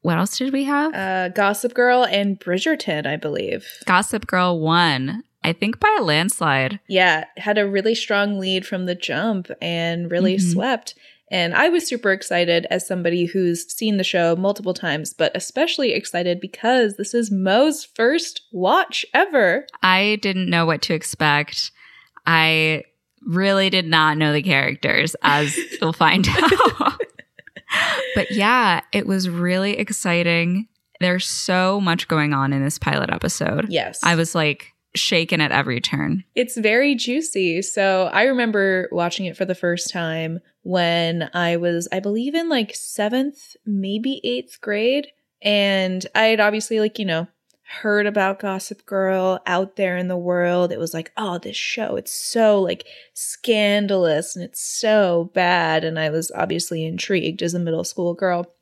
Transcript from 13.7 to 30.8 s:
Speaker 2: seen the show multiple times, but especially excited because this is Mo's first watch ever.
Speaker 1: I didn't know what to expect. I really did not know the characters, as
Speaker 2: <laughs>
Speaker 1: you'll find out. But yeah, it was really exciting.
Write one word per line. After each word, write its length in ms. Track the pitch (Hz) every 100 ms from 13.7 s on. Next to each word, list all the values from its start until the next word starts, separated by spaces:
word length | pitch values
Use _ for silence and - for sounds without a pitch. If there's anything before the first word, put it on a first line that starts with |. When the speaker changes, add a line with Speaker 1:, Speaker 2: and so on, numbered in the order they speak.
Speaker 2:
seen 280 | - 220 202
the 60 |
show 300 | 185 180 170
multiple 380 | 170 190 202 180
times, 400 | 175 175 147 151
but 180 | - 160
especially 580 | - - 262 330 - 254
excited 480 | - - 175 180 175
because 560 | 190 - 226 254 220 202
this 160 | 220
is 180 | 240 220
Mo's 540 | 196 190 214 302 294
first 580 | - - 233 320 330 - _
watch 540 | 196 185 339 359 - -
ever. 540 | 269 392 294 190 214 - -
Speaker 1:
I 360 | 185 185 202 208
didn't 260 | 202 190 180
know 160 | 170
what 160 | 165 156
to 120 | -
expect. 760 | 160 - - 156 147 147 - - _ - - _ - -
I 580 | 165 160 160 156 156 - _ _ _ -
really 420 | 175 196 196 190
did 160 | 185 165
not 300 | 160 156 151
know 160 | 151
the 80 | 147
characters, 720 | 185 139 - 143 - - 165 -
as 320 | - 143 147 - -
Speaker 2:
<laughs> 120 | -
Speaker 1:
you'll 100 | 160
find 340 | 160 160 185 -
out. 640 | - 320 381 480 - 269 - - - _ - - - - 622 - 523 523
But 160 | 508 -
yeah, 500 | 208 208 247 208 175 -
it 140 | 202 -
was 220 | 190 185
really 500 | 170 175 185 196 202
exciting. 880 | 202 208 190 175 170 170 170 185 226 _